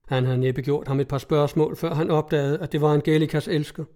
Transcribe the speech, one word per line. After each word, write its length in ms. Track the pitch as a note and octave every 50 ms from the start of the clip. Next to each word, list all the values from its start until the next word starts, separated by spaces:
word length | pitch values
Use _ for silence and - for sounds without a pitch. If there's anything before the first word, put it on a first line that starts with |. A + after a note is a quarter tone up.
| _
Han 200 | - C3+ C3 B2+
havde 120 | C3 B2+
næppe 240 | B2+ B2+ C3 B2+ D3
gjort 260 | B2+ C#3 C#3+ D3+ -
ham 120 | C3+ C3+ C#3
et 80 | C#3
par 100 | - C#3+
spørgsmål, 580 | C3+ - - D#3+ D3 D3 C#3 - D#3+ D#3 D3+ D3+
før 180 | - - E3 -
han 180 | D3 E3 -
opdagede, 460 | E3 D3+ D3+ - E3 D3 C#3 C#3 D3
at 140 | D#3+ F3+ -
det 100 | - D3+
var 120 | D3+ D3+ D3+
Angelicas 540 | D3 D3 E3 D#3 D#3 D#3+ C#3+ - D3+ -
elsker. 360 | - F3+ D3+ D3 - - - D#3 - -